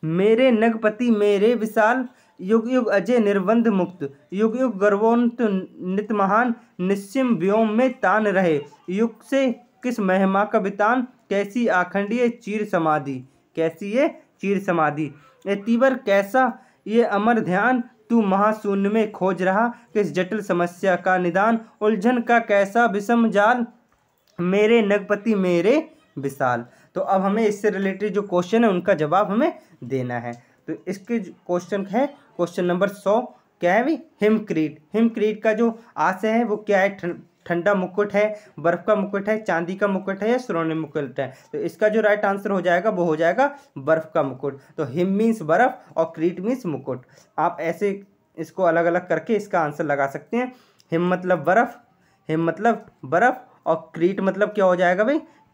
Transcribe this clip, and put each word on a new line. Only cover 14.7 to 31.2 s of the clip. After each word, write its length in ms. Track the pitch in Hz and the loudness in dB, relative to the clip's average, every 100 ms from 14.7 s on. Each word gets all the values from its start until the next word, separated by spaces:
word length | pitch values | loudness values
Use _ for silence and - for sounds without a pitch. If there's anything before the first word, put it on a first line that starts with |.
| 170 156 147 151 135 - _ 190 | 0 0 0 -8 -8 -20 _ -6
"ए 80 | 202 | -6
तीवर 380 | 202 233 262 | 0 2 2
कैसा 680 | 254 226 196 196 262 254 247 _ _ - | 0 0 0 2 0 0 -2 _ _ -2
ये 160 | 220 | 2
अमर 360 | 233 202 214 233 | 2 2 2 0
ध्यान, 440 | - 180 220 254 240 _ _ | 0 0 2 0 -2 _ _
तू 120 | 233 | 0
महाशून्य 680 | 208 190 208 214 208 196 196 | 2 2 2 0 -2 0 0
में 220 | 220 208 | 0 -2
खोज 320 | 214 185 185 | 0 -2 0
रहा, 240 | 185 190 233 | 0 2 0
किस 460 | 240 _ 214 190 | -4 _ -2 -2
जटिल 280 | 147 180 220 | -2 -4 -4
समस्या 540 | 202 175 175 175 196 180 | -2 -2 -2 -2 0 0
का 220 | 185 185 | 2 0
निदान, 420 | 180 175 214 233 226 _ | 2 2 2 0 -4 _
उलझन 400 | 214 220 208 247 | 0 2 0 0
का 180 | 240 233 | 2 0
कैसा 460 | 226 202 196 214 233 | 2 0 2 2 2
विषम 440 | 196 202 240 226 | 0 0 2 2
जाल, 360 | 190 208 247 233 - _ _ _ _ _ _ | 4 2 2 -2 -8 _ _ _ _ _ _
मेरे 420 | 175 190 214 233 | 0 2 4 4
नगपति 540 | 208 202 190 208 202 214 | 4 0 0 -2 0 0
मेरे 600 | 185 175 185 294 320 - _ - | 2 2 4 2 0 -14 _ -8
विशाल।" 480 | 135 135 131 120 120 _ _ - | -8 -2 -2 -2 -6 _ _ -8
तो 60 | |
अब 200 | - 190 | 0 0
हमें 260 | 190 208 220 | 2 0 0
इससे 220 | 202 214 | 0 -2
रिलेटेड 440 | 190 196 190 208 | -2 -4 -4 -4
जो 80 | 190 | -4
क्वेश्चन 420 | 202 175 175 226 | -2 -2 0 2
है 60 | 233 | 2
उनका 240 | 180 170 | 2 0
जवाब 380 | 180 151 175 208 | 0 2 2 2
हमें 280 | 208 311 320 - _ | 0 0 -2 -18 _
देना 360 | 123 131 123 120 | -8 -6 -4 -6
है। 240 | 120 120 _ _ - | -8 -12 _ _ -12
तो 60 | 160 - | -12 -8
इसके 320 | 196 - | -12 -6
जो 120 | 233 | -6